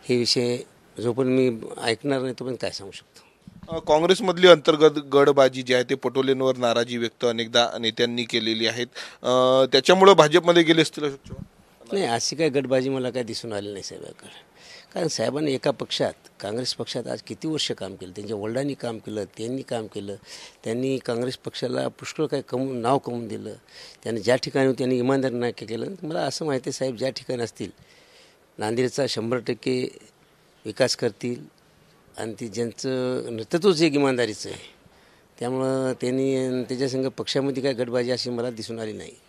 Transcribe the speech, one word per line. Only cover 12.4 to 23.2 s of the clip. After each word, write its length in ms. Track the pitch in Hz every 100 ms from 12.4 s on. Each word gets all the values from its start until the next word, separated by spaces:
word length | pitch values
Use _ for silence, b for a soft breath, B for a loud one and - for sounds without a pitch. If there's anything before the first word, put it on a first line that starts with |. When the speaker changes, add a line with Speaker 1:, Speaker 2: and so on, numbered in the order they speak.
| 160
Speaker 1:
गडबाजी 400 | 135 131 131 131
मला 200 | 135 127
काय 140 | 123
दिसून 300 | 113 110 117
आली 180 | 104 101
नाही 120 | 101
साहेबांकडे. 680 | 87 - 78 - - - - B B B B
कारण 140 | - 170
साहेबांनी 460 | - 113 131 156
एका 180 | 131 147
पक्षात, 420 | 135 123 - 127 - - _
काँग्रेस 340 | 98 113 127
पक्षात 340 | - 113 135 120
आज 140 | 120
किती 260 | - 110 160
वर्ष 240 | 156 -
काम 240 | 117 98 95
केलं, 160 | 92
त्यांच्या 260 | 92 104 107
वडिलांनी 360 | 104 117 143
काम 240 | 135 120 113
केलं, 260 | - 107
त्यांनी 380 | 95 - 110 131
काम 260 | 131 120 107
केलं, 280 | 104 101 98 B B B B
त्यांनी 340 | - 117 131 135
काँग्रेस 400 | - 117 123 127
पक्षाला 500 | - - 127 127 131
पुष्कळ 380 | - 127 - 151
काही 180 | 143 -
कमवून, 280 | 123 135 127
नाव 200 | 113 -
कमवून 300 | - 120